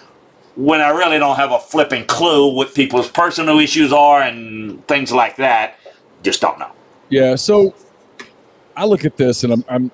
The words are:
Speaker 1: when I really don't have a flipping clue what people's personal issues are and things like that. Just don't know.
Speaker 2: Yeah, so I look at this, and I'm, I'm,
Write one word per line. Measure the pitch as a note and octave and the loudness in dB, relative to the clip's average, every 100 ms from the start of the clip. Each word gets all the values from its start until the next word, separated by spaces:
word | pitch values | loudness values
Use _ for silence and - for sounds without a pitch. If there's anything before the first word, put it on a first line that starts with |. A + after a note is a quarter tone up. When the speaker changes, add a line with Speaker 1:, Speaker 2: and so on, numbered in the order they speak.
| _ _ _ _ _ - | _ _ _ _ _ -4
Speaker 1:
when | C#3 D#3 | 0 2
I | D3 | 2
really | D#3 F3 D3+ | 2 0 2
don't | C#3+ C3+ | 0 0
have | C#3 | 0
a | A#2+ | -2
flipping | - D#3 D3 B2 G#2 | -2 -2 0 -2 -4
clue | - E3+ D3 C#3+ | -2 2 2 2
what | C3 C3 C#3+ | 0 -4 -2
people's | C3+ B2+ A#2 | 0 0 -2
personal | - E3+ E3+ D#3+ D3+ | -2 -2 -2 0 2
issues | D3 D#3+ C#3+ | 2 0 2
are | D3 D3 C#3+ | 4 4 4
and | C3 A#2 A2+ A2 G#2+ F#2+ - | 0 -6 -14 -12 -12 -14 -6
things | C#3+ C3 | -4 -2
like | C3 A#2 - | 0 0 0
that. | C3+ A2+ A2 - - - _ _ | 0 0 -2 -10 -20 -20 _ _
Just | F#2+ - | -6 -2
don't | D#2+ - | -4 -4
know. | D2 - _ _ _ | -14 -18 _ _ _
Speaker 2:
Yeah, | C3+ C3 B2+ | 0 2 0
so | - G#3 G3 - - _ _ - - _ _ _ _ - | 0 2 2 -2 -20 _ _ -20 -20 _ _ _ _ -6
I | A2 | -2
look | G2+ D3+ | 0 -2
at | - | 0
this, | B2+ A#2 | 0 0
and | A#2+ | 0
I'm, | A#2 B2 | -2 -2
I'm, | B2 B2+ | -4 -4